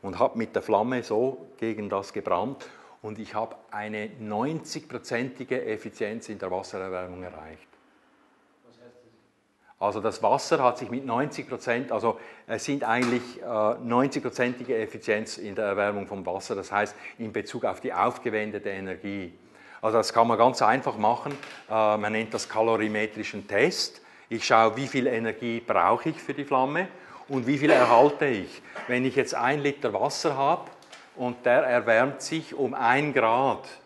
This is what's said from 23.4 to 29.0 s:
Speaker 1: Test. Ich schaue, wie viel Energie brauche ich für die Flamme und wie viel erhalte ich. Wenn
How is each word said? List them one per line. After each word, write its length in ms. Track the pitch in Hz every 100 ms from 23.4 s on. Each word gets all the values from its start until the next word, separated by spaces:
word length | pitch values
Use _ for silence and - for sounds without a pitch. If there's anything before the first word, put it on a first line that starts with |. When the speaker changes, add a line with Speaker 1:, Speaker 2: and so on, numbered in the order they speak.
| 101
Speaker 1:
Test. 540 | 101 147 180 - - - - -
Ich 160 | 113
schaue, 320 | - 113 113 107
wie 100 | 135
viel 200 | 135 127
Energie 540 | 117 113 107 120 113
brauche 500 | - 101 87 120 160
ich 100 | 156
für 140 | -
die 100 | 139
Flamme 440 | 143 131 131 156 190 - - - -
und 180 | 139 120
wie 120 | 143
viel 120 | 151
erhalte 560 | 147 123 117 143 143 147
ich. 360 | 113 87 - - - -
Wenn 160 | 123